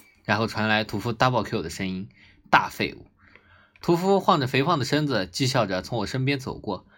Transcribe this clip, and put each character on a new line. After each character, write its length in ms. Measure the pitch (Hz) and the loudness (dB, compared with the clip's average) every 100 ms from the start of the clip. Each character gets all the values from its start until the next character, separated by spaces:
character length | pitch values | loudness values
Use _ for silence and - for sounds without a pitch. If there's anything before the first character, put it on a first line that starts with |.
| - _ | -20 _
然 140 | - 107 | -2 0
后 80 | 110 | 0
传 220 | - 110 | -2 0
来 160 | 107 | 0
屠 160 | 110 104 | 0 -4
夫 120 | 117 | -4
double 300 | 113 127 127 | 2 2 2
Q 220 | - 110 | -2 -4
的 60 | 82 | -6
声 180 | - 95 | -6 -6
音。 180 | 92 101 _ - _ - | -6 -10 _ -20 _ 2
大 200 | - 95 | 2 2
废 240 | - 87 | -4 -6
物！ 140 | - - _ _ - _ - _ _ | -6 -18 _ _ -20 _ -20 _ _
屠 140 | - 170 | 0 2
夫 240 | 190 196 | 4 4
晃 200 | 190 170 | 4 2
着 80 | 131 | 2
肥 160 | 131 | 2
胖 140 | 147 165 | 2 0
的 60 | |
身 240 | 117 147 147 | 0 0 2
子， 180 | 113 90 | 0 -2
讥 220 | - 131 | -2 0
笑 180 | 131 101 | 2 0
着 160 | 92 | -2
从 180 | 90 120 | -4 -4
我 60 | 98 | -4
身 200 | 131 131 | -2 -2
边 120 | 139 | -2
走 200 | - - | -4 -8
过， 300 | - 92 - | -8 -10 -10